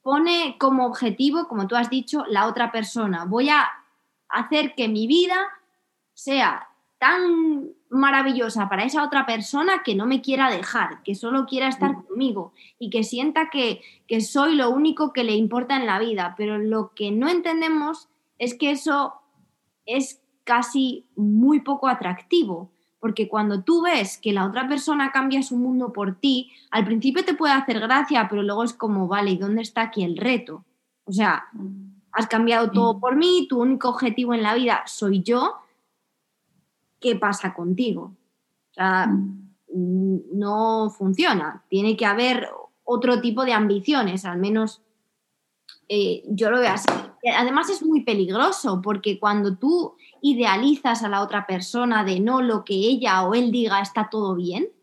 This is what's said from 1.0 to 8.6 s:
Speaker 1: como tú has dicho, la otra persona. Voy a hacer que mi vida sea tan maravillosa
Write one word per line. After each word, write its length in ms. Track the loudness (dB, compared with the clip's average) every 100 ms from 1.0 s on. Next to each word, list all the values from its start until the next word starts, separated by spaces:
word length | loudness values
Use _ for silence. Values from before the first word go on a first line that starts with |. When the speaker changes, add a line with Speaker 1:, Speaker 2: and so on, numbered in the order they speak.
| -4 0 0 0 -2
Speaker 1:
como 200 | -4 -2
tú 80 | -2
has 140 | 0
dicho, 320 | -4 -4 -6 -2
la 180 | 0 0
otra 240 | 0 -2
persona. 540 | -2 -6 -4 -2 -2 -2
Voy 240 | 0 4
a 180 | 2 2 -4 _ _ _ _ _
hacer 440 | -6 0 0 0
que 140 | -2 -2
mi 180 | 0 2
vida 320 | 2 2 0 -2 -10 _ _ _ _ _ -14
sea 520 | -2 2 2 0 -12 _ _ _
tan 720 | 2 4 2 2 2 0 -6 -16 _
maravillosa 800 | 2 4 4 2 0 -2 -2